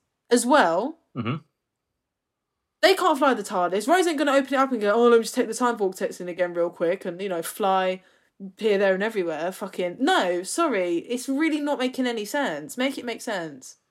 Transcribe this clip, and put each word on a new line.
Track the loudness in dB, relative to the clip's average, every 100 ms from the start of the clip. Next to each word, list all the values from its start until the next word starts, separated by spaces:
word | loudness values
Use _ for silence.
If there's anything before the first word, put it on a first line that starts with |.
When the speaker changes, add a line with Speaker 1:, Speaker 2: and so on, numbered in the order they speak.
| _ _ 0
Speaker 1:
as | 2 4
well? | 6 6 2 -2 -6 _ -8
Speaker 2:
Mm-hmm. | -4 -6 -8 _ _ _ _ _ _ _ _ _ _ _ _ _
Speaker 1:
They | 4
can't | 4 4 4
fly | 4
the | 2
tardis. | 0 0 0 0 2
Rose | 2 2
ain't | 2
gonna | 2
open | 2 2
it | 0
up | 0
and | 0
go, | 2
"Oh, | 4 6
let | 6
me |
just | 4 -2
take | -2
the |
time | 0 -2 0
vortex | -2 -2 -6 -6
in | -8
again | -4 -4
real | 0 -2
quick | 0 -2 -2 -4
and, | -8
you | -6
know, | -6
fly | -6 -2 0 2 0 -4 _ _ _ -18 -18 -4
here, | 0 2
there | 2
and | 2
everywhere." | 0 -2 -2 -2 -4
Fucking, | -6 -8 -6 -6 -2
no, | 2 2 2 -2
sorry. | -4 -2 0 0 0 -2
It's | -4 -6 -4
really | -2 0 0
not | -2 -2
making | -2 -2 -4
any | -4
sense. | -4 -4 -2 -4 -8 -4
Make | -4 -4
it | -8
make | -10
sense. | -6 -6 -6 -10 -18 -20 _